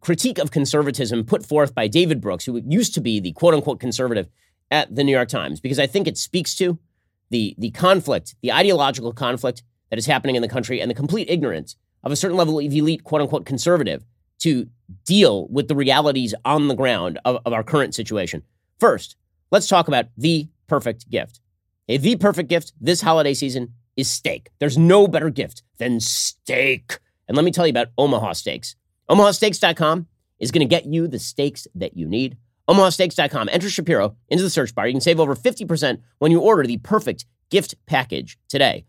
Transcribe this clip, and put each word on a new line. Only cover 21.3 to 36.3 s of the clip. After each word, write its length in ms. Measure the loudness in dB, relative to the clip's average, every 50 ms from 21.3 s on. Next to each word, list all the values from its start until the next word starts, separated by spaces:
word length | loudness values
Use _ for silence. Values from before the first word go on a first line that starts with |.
| _ _ _ _ _ _ _ _ _ _ _ -4
Okay, 80 | -4
the 200 | 0 2 0 2
perfect 340 | 2 2 2 2 0 -2 -2
gift 240 | -2 -2 -2 -6 -12 _
this 220 | -2 -2 -2 0
holiday 340 | 2 2 2 4 4 2 0
season 380 | -2 -4 -4 -4 -6 -6 -8 -12 -20 _ _ _
is 140 | -4 -4 -4
steak. 400 | -4 -4 -4 -6 -6 -6 -10 -18 _ _
There's 200 | -2 0 4 4
no 300 | 6 8 8 8 6 6
better 220 | 4 0 -2 -2
gift 320 | -4 -4 -8 -8 -10 -16 -20 _ _ _
than 220 | -4 -4 -2 -2
steak. 1000 | -2 -4 -4 -4 -4 -6 -8 _ _ -4 -2 0 0 0 -2 -2 -6 -12 -14 -14 -14 _ _ _ _
And 100 | -2 0
let 80 | 2 2
me 60 | 2
tell 160 | 2 2 2
you 40 | 2
about 180 | 2 0 -2 -2 0
Omaha 380 | 0 2 2 2 0 -2 -4 -6
Steaks. 420 | -6 -6 -8 -8 -8 -12 -14 -16 _ _ _ _ _ _ 2 4
Omaha 200 | 6 6 4 4
Steaks 260 | 2 0 -2 0 0
dot 180 | 0 0 0
com 300 | 0 0 0 0 -2 -4 -10 _ _ _ _ _ _
is 120 | -8 -2
gonna 140 | 0 0 2
get 220 | 2 2 0 0
you 200 | -2 -2 -2 -2
the 120 | -2 -4 -8
steaks 500 | -10 -10 -6 -4 -4 -4 -4 -8 -16 -18 _
that 240 | -10 -10 -10 -8 -10
you 100 | -8 -4
need. 300 | -4 -4 -4 -4 -6 -12 _ _ _ _ _
Omaha 220 | 4 6 6 6 4
Steaks 260 | 4 2 0 0 0
dot 160 | -2 -2 -2
com. 160 | -2 -4 -4 -2 -2
Enter 160 | -2 -2 -2
Shapiro 480 | -6 -4 -2 0 2 2 2 0 -4 -8 _ _
into 120 | 0 0 0
the 60 | 0
search 260 | 0 -2 -2 -2 -4
bar. 120 | -4 -2
You 80 | -2 -2
can 80 | 0 2
save 180 | 2 4 4
over 140 | 2 0 0
fifty 320 | -2 -2 -2 -2 -2 -4
percent 340 | -4 -4 -2 0 -2 -2 -4 -8 _ _ _
when 140 | 2 4